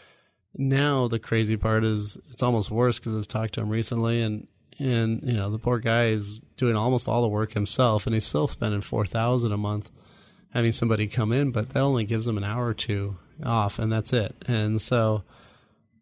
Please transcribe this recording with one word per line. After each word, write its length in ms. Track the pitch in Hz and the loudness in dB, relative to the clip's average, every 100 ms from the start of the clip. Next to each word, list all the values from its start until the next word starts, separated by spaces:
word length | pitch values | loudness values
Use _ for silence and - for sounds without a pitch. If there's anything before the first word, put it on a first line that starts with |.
| - _ _ _ _ - | -20 _ _ _ _ -4
Now 540 | 135 135 147 135 123 | 0 2 2 2 2
the 100 | 113 | -2
crazy 380 | - 113 107 110 | 0 0 2 0
part 260 | 110 110 | 2 2
is 340 | 110 107 101 - - | 2 0 -2 -8 -14
it's 100 | 123 | -2
almost 300 | 127 117 101 | 0 2 0
worse 280 | 110 123 117 | 2 2 0
'cause 180 | 117 110 | -2 -4
I've 100 | 104 | -4
talked 280 | 110 110 - | -4 -4 -4
to 60 | |
him 80 | 107 | -2
recently, 520 | 110 110 117 113 117 | -2 -2 0 0 0
and, 260 | 113 107 - _ _ - | 0 -4 -8 _ _ -6
and, 420 | 135 120 113 113 | 0 2 2 0
you 100 | 127 | 0
know, 180 | 113 101 | -2 0
the 80 | 110 | -2
poor 200 | 123 120 | 0 0
guy 280 | 120 117 117 | 2 2 2
is 320 | 110 101 107 - - | 0 -4 -10 -14 -2
doing 220 | 123 110 | 2 2
almost 320 | 113 127 - | 2 0 0
all 120 | 113 | 0
the 60 | 117 | 2
work 240 | 104 107 | 0 -2
himself, 540 | 104 101 - 123 107 - | -2 0 2 4 2 2
and 60 | |
he's 120 | 110 - | -2 0
still 220 | 147 147 | 0 -2
spending 320 | - 113 104 | -2 -2 -2
four 260 | - 113 101 | -2 -2 -2
thousand 460 | 113 117 127 117 | -2 0 0 0
a 60 | 104 | 0
month 340 | 104 104 - - - - - _ _ | -2 -4 -6 -18 -20 -20 -20 _ _
having 200 | 123 117 | 0 0
somebody 360 | 110 117 107 107 | 2 2 2 0
come 260 | - 110 | 0 0
in, 180 | 127 143 | 2 0
but 180 | 120 107 | -2 -2
that 120 | - | 0
only 240 | 139 127 107 | 2 2 0
gives 200 | 113 113 | -2 -2
him 120 | 110 | -2
an 60 | |
hour 240 | 101 117 120 | -2 -2 -2
or 60 | |
two 440 | 107 - 101 101 95 - - | -4 -2 -2 -2 -8 -14 -10
off, 340 | - 117 101 - | -2 0 0 0
and 120 | 110 | 0
that's 220 | 110 - | 0 0
it. 200 | 123 92 - - | 0 -2 -6 -2
And 340 | 117 107 107 | 0 2 0
so, 420 | - 120 110 107 - - - _ _ _ _ _ | 0 2 2 0 -4 -20 -20 _ _ _ _ _